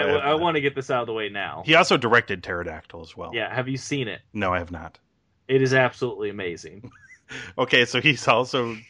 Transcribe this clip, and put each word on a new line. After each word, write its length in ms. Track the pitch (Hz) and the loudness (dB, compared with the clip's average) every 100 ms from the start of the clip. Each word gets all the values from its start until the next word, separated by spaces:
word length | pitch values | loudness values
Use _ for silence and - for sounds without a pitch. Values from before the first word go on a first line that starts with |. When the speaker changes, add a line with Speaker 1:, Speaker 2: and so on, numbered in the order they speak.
| - | 4
Speaker 1:
have 140 | - | 2
Speaker 2:
I 80 | 139 | 2
Speaker 1:
not. 100 | 156 | 2
Speaker 2:
wanna 220 | 170 156 | 2 0
get 120 | 139 | -2
this 160 | 135 131 | -2 -2
out 120 | 127 | -2
of 60 | 117 | -2
the 60 | |
way 140 | 110 104 | -6 -6
now. 360 | 101 90 76 95 | -6 -8 -4 4
Speaker 1:
He 100 | 160 | 6
also 220 | 180 165 | 6 2
directed 460 | 120 117 - 95 | 4 4 2 -4
Pterodactyl 580 | 95 90 87 80 - 85 | -6 -6 -6 -10 -14 -18
as 140 | 80 90 | -18 -14
well. 160 | 85 | -10
Speaker 2:
Yeah, 200 | 117 98 | -6 -4
have 140 | 117 127 | -4 -4
you 100 | 135 | -6
seen 300 | - 143 113 | -6 -6 -6
it? 140 | 90 _ | -10 _
Speaker 1:
No, 200 | 107 95 | -4 -2
I 60 | 90 | -2
have 120 | 85 | -4
not. 260 | 82 82 - _ _ _ _ - | -10 -14 -20 _ _ _ _ -2
Speaker 2:
It 120 | 131 | 0
is 120 | 131 | 4
absolutely 560 | 131 127 - 123 101 104 | 4 2 0 -8 -6 -8
amazing. 600 | 101 92 82 80 95 120 - | -6 -8 -10 -14 -18 -20 -20
<laughs> 60 | _ - _ - - - | _ -20 _ -16 -10 -4
Speaker 1:
Okay, 280 | 123 131 120 | 4 4 4
so 160 | 123 | 4
he's 260 | 147 123 - | 2 2 4
also 480 | 117 127 135 117 110 | 4 2 -2 -2 -6